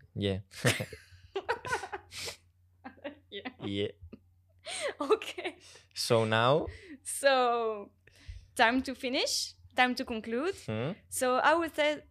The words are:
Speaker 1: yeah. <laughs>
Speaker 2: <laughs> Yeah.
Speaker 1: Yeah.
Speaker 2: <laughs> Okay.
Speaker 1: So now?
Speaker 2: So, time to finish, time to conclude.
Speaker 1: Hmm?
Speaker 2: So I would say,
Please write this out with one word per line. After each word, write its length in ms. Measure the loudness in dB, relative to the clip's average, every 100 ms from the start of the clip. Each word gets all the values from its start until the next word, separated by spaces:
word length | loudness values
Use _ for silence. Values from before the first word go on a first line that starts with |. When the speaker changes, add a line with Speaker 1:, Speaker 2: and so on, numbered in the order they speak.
| -12 -2
Speaker 1:
yeah. 240 | -2 -2 -6 -2
<laughs> 140 | 0 0 -4 -12 -20 -20 -12 -10
Speaker 2:
<laughs> 2000 | -6 -6 -4 -6 -6 -12 -12 -12 -12 -12 _ _ _ _ -20 -14 -14 -16 _
Yeah. 180 | -14 -12 -10
Speaker 1:
Yeah. 280 | -6 -2 -2 -6 -18 -20 _ _ _
Speaker 2:
<laughs> 560 | _ -12 -6 -6 -4
Okay. 540 | 0 0 0 -10 -10 -12 -20 -20 -16
Speaker 1:
So 320 | -8 2 2 4
now? 420 | 4 4 4 0 -10 -18 -16
Speaker 2:
So, 840 | -10 0 4 4 4 2 -2 -4 -10 _ -20 -20 -16 -16 -8 4
time 260 | 4 4
to 100 | 0 -6
finish, 580 | -4 -2 0 -2 -4 -10 -4 2
time 200 | 2 2
to 80 | -4
conclude. 500 | -6 -4 -2 -2 -4 -6
Speaker 1:
Hmm? 260 | -4 -4 -6 -8
Speaker 2:
So 260 | -2 2 4
I 160 | 6 4
would 180 | 2 0
say, 220 | 0 0 -2